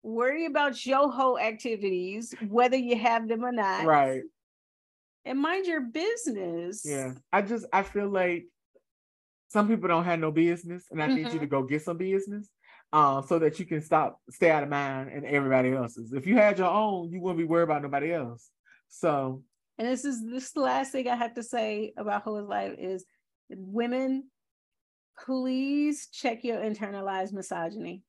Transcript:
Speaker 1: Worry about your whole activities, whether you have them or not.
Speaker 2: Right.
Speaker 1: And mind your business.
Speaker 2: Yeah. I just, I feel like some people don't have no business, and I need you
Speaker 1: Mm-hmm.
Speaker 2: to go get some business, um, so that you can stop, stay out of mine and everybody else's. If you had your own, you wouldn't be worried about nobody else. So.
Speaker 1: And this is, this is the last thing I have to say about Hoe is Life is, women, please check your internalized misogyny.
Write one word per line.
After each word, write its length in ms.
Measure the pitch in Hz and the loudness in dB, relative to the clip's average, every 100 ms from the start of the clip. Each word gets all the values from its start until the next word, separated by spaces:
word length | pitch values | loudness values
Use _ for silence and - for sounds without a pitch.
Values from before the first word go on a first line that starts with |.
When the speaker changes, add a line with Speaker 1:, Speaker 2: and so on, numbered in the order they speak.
Speaker 1:
Worry 420 | 214 226 247 302 | -6 0 0 0
about 400 | 330 285 294 240 | -2 0 0 -2
your 260 | 247 269 285 | 0 4 4
whole 280 | 240 262 247 | 4 2 2
activities, 960 | 220 220 247 220 202 185 180 208 233 - 214 | -2 -4 -6 -2 0 -2 -2 -8 -10 -10 -2
whether 300 | 220 247 262 | 4 4 4
you 180 | 240 233 | 2 2
have 280 | 233 226 220 | 4 2 0
them 160 | 226 | -2
or 100 | 247 | -2
not. 340 | 240 196 190 160 | 0 0 2 6
Speaker 2:
Right. 340 | 147 135 131 - _ _ _ _ _ _ _ _ _ | 6 6 2 -6 _ _ _ _ _ _ _ _ _
Speaker 1:
And 140 | - 269 | -6 -2
mind 260 | 302 370 | 0 0
your 160 | 370 320 | 0 -2
business. 1000 | 247 226 381 466 453 208 180 170 175 214 | -2 -2 -2 -2 -4 -4 -4 -4 -6 -8
Speaker 2:
Yeah. 300 | 151 139 131 127 _ | -4 -4 -4 -8 _
I 80 | 190 | 0
just, 240 | 202 233 185 | 0 -4 0
I 120 | 185 | 0
feel 260 | 196 202 202 | 0 -2 0
like 340 | 196 180 175 170 _ _ _ _ _ _ _ _ _ _ | 2 2 0 -6 _ _ _ _ _ _ _ _ _ _
some 180 | 208 208 | 2 4
people 220 | 226 175 | 2 4
don't 160 | 165 | 2
have 140 | 175 170 | 2 2
no 100 | 156 | 2
business, 540 | 156 170 170 170 180 - | 4 4 2 -6 -12 -10
and 120 | 156 | -4
I 40 | 151 | 0
need 140 | 262 | 0
you 40 | |
Speaker 1:
Mm-hmm. 140 | 156 160 | 0 -4
Speaker 2:
to 80 | 147 | 0
go 160 | 139 | 0
get 180 | 127 147 | 0 -2
some 120 | 151 170 | -2 -4
business, 540 | 190 196 196 208 208 _ _ - _ | 0 0 -2 -10 -12 _ _ -20 _
um, 320 | 151 143 135 135 | 4 6 4 0
so 120 | 170 | 2
that 200 | 156 156 | 2 0
you 60 | |
can 160 | 180 156 | -4 -4
stop, 400 | 156 160 139 - - | 2 2 2 -4 -20
stay 220 | - 175 | 2 4
out 120 | 156 | 4
of 60 | 143 | 2
mine 400 | 143 139 135 135 | -2 -2 -4 -8
and 160 | 143 | -10
everybody 480 | 139 143 135 131 127 | -2 0 4 4 4
else's. 400 | 131 120 - 117 | 2 -4 -8 -8
If 140 | 131 135 | -6 2
you 100 | 226 | 6
had 220 | 208 190 | 6 6
your 100 | 185 | 2
own, 420 | 190 214 190 170 | 2 2 0 -4
you 60 | 180 | -6
wouldn't 160 | 180 170 | -4 -2
be 60 | |
worried 180 | 165 170 | 2 2
about 160 | 170 151 | 4 2
nobody 320 | 143 139 151 | 0 -2 0
else. 380 | 170 123 117 _ _ _ _ _ | -2 -4 -10 _ _ _ _ _
So. 520 | - 175 143 135 131 _ _ _ - | -2 0 2 -2 -6 _ _ _ -8
Speaker 1:
And 100 | 226 | -4
this 160 | 254 | -2
is, 180 | 285 247 | -4 -6
this 260 | 220 247 262 | -6 -8 -8
is 40 | |
the 80 | - | -2
last 320 | 262 254 269 | 0 0 -2
thing 160 | 269 247 | -4 -2
I 80 | 240 | -2
have 160 | 240 240 | -2 -6
to 60 | |
say 520 | 226 240 220 208 214 - | -6 -4 -2 -4 -6 -6
about 280 | 208 202 | -4 -4
Hoe 120 | 208 214 | -4 -8
is 100 | 208 | -4
Life 280 | 202 196 - | -4 -4 -6
is, 280 | 185 190 185 _ _ _ _ | -8 -8 -10 _ _ _ _
women, 760 | 196 190 208 240 254 262 269 262 _ _ _ _ _ _ _ _ - | -16 -8 -4 -2 -2 -2 -4 -6 _ _ _ _ _ _ _ _ -20
please 840 | - 262 254 262 269 285 294 294 - | -6 -4 -2 -2 0 0 0 -2 -8
check 360 | - 254 226 | -4 -4 -4
your 140 | 240 220 | -4 -4
internalized 760 | 214 208 208 196 196 190 190 | -4 -4 -6 -6 -6 -4 -4
misogyny. 680 | 196 190 175 170 208 170 185 | -8 -8 -6 -6 -6 -10 -12